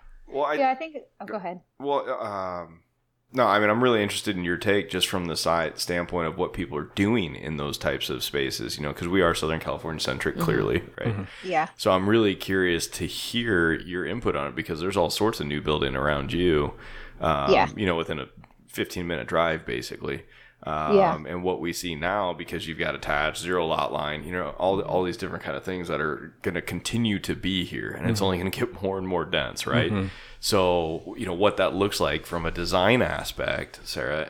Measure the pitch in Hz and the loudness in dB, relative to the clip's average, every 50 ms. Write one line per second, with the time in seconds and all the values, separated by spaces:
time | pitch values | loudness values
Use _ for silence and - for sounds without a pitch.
0 | - - - - - - - 135 147 143 151 - 269 262 262 262 320 320 302 254 | -12 -18 -20 -20 -14 -8 -4 -2 -2 0 2 2 2 2 0 -2 -6 -10 -10 -12
1 | - - _ - 208 202 214 208 175 170 185 185 - _ _ - 135 143 143 139 | -14 -16 _ -16 -12 -8 -8 -8 -6 -8 -10 -10 -14 _ _ -6 -2 0 0 0
2 | - 113 131 - 113 107 104 98 95 92 90 87 85 82 82 82 _ _ _ _ | 0 -2 -4 -4 -4 -4 -4 -4 -4 -4 -6 -6 -8 -10 -14 -20 _ _ _ _
3 | _ _ _ _ _ _ - 127 120 104 98 104 107 104 107 117 127 127 120 107 | _ _ _ _ _ _ 2 4 6 6 6 6 6 6 6 6 6 6 6 6
4 | 104 101 - - - 107 98 90 87 85 87 85 - 107 101 104 92 - - 92 | 4 2 0 -2 -2 -2 -2 0 0 0 -2 0 4 4 4 4 4 0 -2 -2
5 | 87 - - 92 87 85 78 - - 87 82 82 80 78 - - - - 87 87 | 0 0 0 0 -2 -2 -2 0 2 2 2 2 2 0 -2 -4 -4 -2 0 -2
6 | 85 82 95 87 82 80 80 90 90 87 - - 87 73 73 73 76 - - - | -2 -2 0 0 0 0 0 -2 -2 -2 -2 -4 -6 -4 -4 -6 -6 -4 0 2
7 | 101 104 120 117 90 76 65 50 55 76 78 73 71 71 67 - - 78 73 65 | 2 4 4 2 0 -2 -4 -8 -6 -6 -4 -4 -4 -4 -4 -2 -2 -2 -2 -2
8 | - - 71 62 - - - 73 67 65 - - 57 - - - 76 73 69 - | -2 -4 -4 -4 -4 -2 -2 -2 -2 -2 -2 -4 -6 -6 -6 -4 -6 -6 -4 -4
9 | 85 85 90 98 87 85 82 - - 78 80 78 - 71 69 - - 82 80 73 | -2 2 4 4 4 4 4 2 0 -2 -2 -2 -2 -4 -6 -4 -4 -6 -4 -4
10 | - - 64 69 - 73 69 - - 80 - 55 - 52 58 85 - - - - | -2 -2 -2 -2 -2 -2 -2 0 0 2 2 2 2 2 0 0 -2 -6 -8 -6
11 | - - 107 101 98 - - - - 185 180 156 160 - - - - 107 95 92 | -4 -4 -2 -4 -6 -10 -10 -10 -6 -2 0 0 -2 -2 -4 -2 2 4 4 4
12 | 95 101 110 117 110 101 92 87 - - 95 95 92 90 85 80 - - - - | 4 4 4 6 4 4 2 0 -2 0 2 2 4 4 2 0 -2 -4 -6 -6
13 | 92 78 - - - - - 120 120 117 101 87 85 82 80 - - 85 87 90 | -6 -6 -6 -6 -6 -4 -2 -2 0 2 4 4 4 4 2 0 -2 -6 -6 -4
14 | 85 71 98 117 101 104 85 73 73 71 62 62 82 - 85 76 85 95 95 98 | -4 -4 -4 -2 -2 -2 0 0 -2 -4 -4 -6 -4 -4 -4 -2 -2 0 2 4
15 | 85 80 - - 101 110 - - 80 73 73 73 - 78 76 76 71 67 65 65 | 4 4 2 2 2 2 0 0 -4 -2 -2 -2 0 0 0 2 0 0 0 0
16 | 69 73 73 71 69 65 - 87 90 90 78 73 73 69 - - - - - - | 0 0 0 0 -2 -2 0 2 4 4 4 4 2 0 -4 -8 -14 -14 -14 -14
17 | - - - - - 82 76 71 69 69 - 131 95 78 - - 101 92 85 82 | -14 -16 -8 -2 0 0 2 2 2 4 4 4 4 2 0 -2 0 0 2 0
18 | 80 - 82 73 64 - - - - - _ _ - - - - 107 - - 92 | 0 -2 -4 -6 -6 -10 -12 -20 -20 -20 _ _ -20 -10 -6 -6 -4 -4 -4 -6
19 | 87 87 85 71 60 - 85 82 82 82 80 80 80 - 60 60 - - - - | -4 -4 -4 -4 -4 0 2 2 4 2 2 -2 -4 -4 -6 -4 -6 -8 -10 -8
20 | - 73 69 - - - - - - - _ - - 76 78 76 78 78 - 98 | -6 -6 -6 -6 -8 -12 -20 -20 -20 -20 _ -12 -8 -4 -4 -2 0 4 4 6
21 | 190 170 82 78 76 67 87 90 90 92 90 - 78 87 87 - - 87 80 73 | 6 4 2 -2 -6 -8 -6 -4 -2 -2 -2 0 -2 -4 -4 -4 -4 -6 -4 -2
22 | 78 90 98 104 98 90 85 78 82 - 87 82 - 80 80 82 82 76 71 71 | 0 0 2 2 0 0 -2 -4 -6 -8 -8 -6 -6 -6 -4 -2 -2 -2 -2 -4
23 | - - 76 73 76 78 78 - 82 87 90 90 82 80 82 - 73 - - - | -2 0 0 2 2 0 -2 -2 -2 0 0 2 2 2 2 0 0 0 -2 -2
24 | 76 73 76 76 73 82 90 90 85 71 - - - 92 98 98 - - - 90 | -4 -4 -4 -6 -6 -6 -4 -4 -4 -4 -4 0 2 2 2 2 0 2 2 2
25 | 92 90 - - 95 85 87 90 - - 71 69 - 95 92 90 85 85 85 76 | 2 0 -2 -4 -6 -6 -6 -6 -6 -6 -6 -6 -4 -6 -6 -4 -4 -2 -2 0
26 | 78 78 67 58 - 80 - _ - 98 85 87 - - 92 85 - - - 117 | 0 -2 -2 -4 -8 -14 -12 _ -4 -4 -4 -4 -4 -4 -6 -4 -4 -2 0 2
27 | 120 110 101 90 - - 80 - - 92 95 90 85 - - 58 53 55 - - | 2 2 2 0 0 -2 -4 -2 -2 0 0 0 -2 -2 -4 -6 -6 -6 -6 -2
28 | 78 117 113 101 98 95 92 87 90 95 - - 123 117 - - 101 95 95 95 | 0 0 2 2 2 2 2 2 0 -2 -2 -2 -4 -4 -4 -4 -2 -2 -2 -2
29 | 92 92 90 85 82 - 82 78 67 58 - - - - 69 76 78 87 107 98 | -2 0 0 0 0 0 0 0 0 -2 -4 -6 -2 0 2 2 2 2 2 0
30 | 95 95 - - - - - - - - 110 98 92 90 87 87 82 80 82 82 | 0 -2 -6 -10 -16 -18 -12 -6 -2 2 4 6 6 6 4 4 2 0 -2 -4
31 | - 90 - - 113 92 87 87 101 101 92 - 95 80 69 95 98 104 - - | -6 -8 -8 -6 -4 -2 2 4 4 4 6 4 4 4 4 2 2 2 2 2
32 | 85 76 71 78 - - 87 85 82 82 80 85 85 82 92 92 90 104 120 123 | 2 2 2 0 -2 -4 -4 -2 -2 -2 -2 -2 -2 2 4 4 6 6 6 6
33 | 98 82 85 - - - - - - - - - - - - - - - - - | 4 2 0 -2 -4 -6 -6 -4 -2 -2 -2 -2 -4 -6 -10 -14 -12 -8 -6 -4
34 | 62 67 73 78 78 | -4 -2 -2 -4 -4